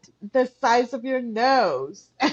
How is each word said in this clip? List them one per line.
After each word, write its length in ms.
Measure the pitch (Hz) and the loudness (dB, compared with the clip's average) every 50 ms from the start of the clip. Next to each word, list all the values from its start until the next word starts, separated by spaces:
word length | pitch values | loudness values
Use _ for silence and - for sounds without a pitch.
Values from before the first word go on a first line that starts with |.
| - - _ _ 208 202 | -12 -20 _ _ -10 -2
the 180 | - 262 247 - - _ | 0 0 0 0 -2 _
size 320 | - 233 240 240 254 240 | 0 2 2 2 2 -2
of 120 | 277 240 233 | -6 -8 -6
your 160 | 262 262 254 | -4 -4 -4
nose. 880 | 240 233 214 220 247 262 269 254 208 170 135 127 135 147 202 - - _ _ | -4 -6 -2 0 2 2 4 4 2 2 0 -2 -6 -8 -12 -16 -20 _ _
<laughs> 40 | - 277 302 | -4 -2 -2